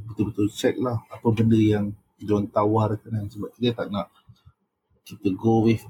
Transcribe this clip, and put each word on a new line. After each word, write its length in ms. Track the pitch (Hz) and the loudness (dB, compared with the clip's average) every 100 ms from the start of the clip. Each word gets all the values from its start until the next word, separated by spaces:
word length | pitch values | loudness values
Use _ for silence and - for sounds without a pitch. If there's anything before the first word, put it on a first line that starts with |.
| - | -8
betul-betul 420 | - 101 - 104 | -4 -4 -2 -2
check 240 | - 127 98 | 0 -2 0
lah 240 | 123 117 - | -2 -4 -8
apa 180 | - 120 | -4 0
benda 240 | 110 113 113 | 2 4 4
yang 340 | 107 104 101 - _ _ | 4 2 -2 -8 _ _
diorang 240 | 104 104 101 | -2 -2 0
tawarkan 640 | 110 104 110 107 104 - | 0 2 2 0 -2 -6
kan. 160 | 110 101 | -6 -6
Sebab 220 | 104 - - | -10 -12 -4
kita 160 | 120 | -2
tak 160 | 117 85 | -2 -4
nak 180 | 101 - _ _ - - _ _ _ _ _ | -6 -8 _ _ -20 -20 _ _ _ _ _
kita 300 | - 107 98 | -20 -6 -4
go 320 | 95 113 113 113 | -2 2 4 4
with 160 | 110 | 0